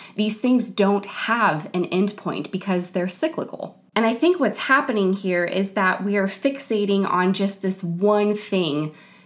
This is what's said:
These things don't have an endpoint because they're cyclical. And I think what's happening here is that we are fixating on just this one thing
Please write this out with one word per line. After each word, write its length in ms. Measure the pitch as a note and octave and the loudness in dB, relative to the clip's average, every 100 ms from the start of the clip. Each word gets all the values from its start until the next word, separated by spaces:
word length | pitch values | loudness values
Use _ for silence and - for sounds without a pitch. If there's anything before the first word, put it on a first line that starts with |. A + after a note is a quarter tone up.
| - - | -10 -4
These 220 | G#3+ G3+ | 0 2
things 300 | B3+ B3 - | 4 2 2
don't 380 | - G3 G3+ G3 | 2 2 2 -2
have 640 | - - A#3 G#3 D3+ G#3 | -8 -2 2 2 0 -4
an 120 | F3+ F3 | -4 -2
endpoint 600 | F#3 G3+ - F3+ - D3+ | 0 0 -2 -6 -6 -6
because 400 | F#3 G3+ F3+ F3 | -6 -2 -2 0
they're 180 | F#3 F#3 | -2 -2
cyclical. 720 | - D#4 D#4 C3+ - - - _ | 0 -2 -2 -8 -8 -12 -14 _
And 100 | G#3 | 0
I 80 | A3+ | 0
think 280 | A#3 E4 F4+ | 2 2 2
what's 180 | A#3+ - | 0 0
happening 540 | - C4+ C#4 G#3+ F#3+ | 2 2 2 0 0
here 320 | G3 F#3+ F3 | 0 -2 -2
is 300 | F3 F#3 G3 | 0 0 -2
that 280 | - F#3+ F#3 | 0 0 0
we 140 | G3 G3+ | 0 0
are 100 | G3 | -2
fixating 800 | - C#4 C#4 - A3 G3+ G3 G3 | 0 -2 -2 -2 0 0 0 2
on 260 | F3+ F3+ | 2 2
just 280 | G3 G3 - | 2 0 0
this 220 | F#3+ F#3 | 0 -2
one 500 | E3+ E3+ G3+ G#3 G#3 | -2 0 2 2 2
thing 600 | G#3 - F#3+ E3 D3 D#3 - - - | -2 -2 -2 0 -2 -4 -8 -20 -20